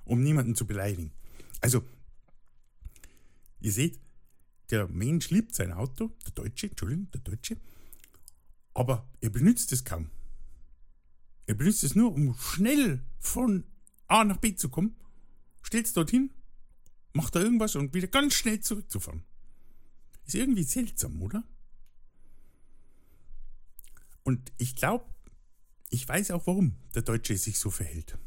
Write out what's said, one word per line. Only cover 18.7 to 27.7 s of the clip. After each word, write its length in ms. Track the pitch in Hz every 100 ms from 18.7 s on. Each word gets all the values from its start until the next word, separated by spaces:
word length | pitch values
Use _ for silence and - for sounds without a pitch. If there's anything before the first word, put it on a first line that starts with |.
| 208 - 98 82 80 - - - - - - - - - - -
Ist 100 | 196
irgendwie 280 | 262 214
seltsam, 580 | 143 262 240 - 69 76
oder? 220 | 95 214 - - - - - - - - - - - - - - - - - - - - - - - - - - - -
Und 280 | - 127 - -
ich 180 | 127 -
glaub, 380 | 143 233 - - - - - - - - -
ich 160 | 123 -
weiß 240 | 156 196
auch, 140 | 175 175
warum 280 | 190 156 - -
der 80 | 120
Deutsche 360 | 113 113 - 98
sich 200 | - 104
so 140 | 107